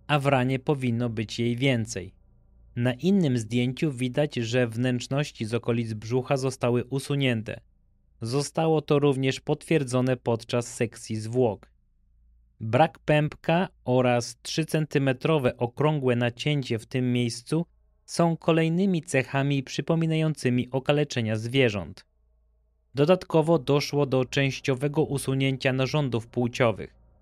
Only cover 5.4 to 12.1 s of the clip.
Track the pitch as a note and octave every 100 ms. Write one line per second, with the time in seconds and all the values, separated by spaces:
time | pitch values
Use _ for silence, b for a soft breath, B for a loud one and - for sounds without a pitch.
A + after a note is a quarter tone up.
5.4 | G#2+ A#2 - A#2+ A2+ A2 A2 B2+ B2 C#3
6.4 | C3 - B2 B2 - C#3 - C#3+ C3+ A2+
7.4 | G#2+ - - _ _ _ _ _ A2+ C#3
8.4 | C#3 - D#3+ D#3 - D3 C#3+ C3 C3 C3
9.4 | - D3+ - D#3+ C3 B2+ B2+ B2+ - A#2
10.4 | - B2 A#2 - A2+ - - A2 A2 B2
11.4 | A#2+ G2 - _ _ _ _